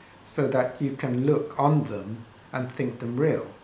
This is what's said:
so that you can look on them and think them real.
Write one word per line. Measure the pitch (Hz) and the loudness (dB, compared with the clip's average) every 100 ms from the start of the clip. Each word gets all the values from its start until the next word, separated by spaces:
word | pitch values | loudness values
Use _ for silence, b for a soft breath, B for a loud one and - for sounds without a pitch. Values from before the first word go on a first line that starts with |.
| B B | B B
so | - - 135 | -8 -2 2
that | 131 123 - | 2 0 0
you | 139 | -4
can | - 131 123 139 | -2 -2 0 2
look | 151 - - | 2 0 2
on | 143 151 | 4 4
them | 104 104 95 113 - - - | 2 -4 -8 -10 -12 -20 -8
and | 131 127 | -6 -4
think | - 123 107 | -4 -4 -4
them | 117 123 | -4 0
real. | 151 120 - - | 2 0 -4 -14